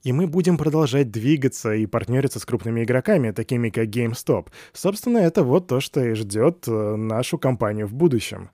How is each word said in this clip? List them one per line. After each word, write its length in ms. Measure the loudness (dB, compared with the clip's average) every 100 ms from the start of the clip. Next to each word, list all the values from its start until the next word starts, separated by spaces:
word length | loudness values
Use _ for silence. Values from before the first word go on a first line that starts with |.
И 100 | -2
мы 140 | 0 0
будем 300 | 2 2 2
продолжать 560 | 2 2 2 2 0
двигаться 600 | 0 0 2 2 -2 -4
и 140 | -2 0
партнериться 540 | -2 0 0 0 -4
с 40 |
крупными 380 | -4 -4 -2 -2
игроками, 480 | 0 0 2 2 2
такими 400 | -2 -2 0 0
как 160 | 0 -2
GameStop. 640 | 0 -2 -4 -2 -2 -2 -18 -20
Собственно, 460 | -4 -4 -2 0 2
это 260 | 4 4
вот 240 | 4 2 2
то, 100 | -4
что 260 | -2 -2
и 100 | 0
ждет, 500 | -2 -2 2 0 0 -4
э, 300 | -2 -2 -2
нашу 420 | -2 -2 -4 -2
компанию 480 | -2 0 -2 -2 -6
в 60 |
будущем. 560 | 0 2 2 -4 -12 -16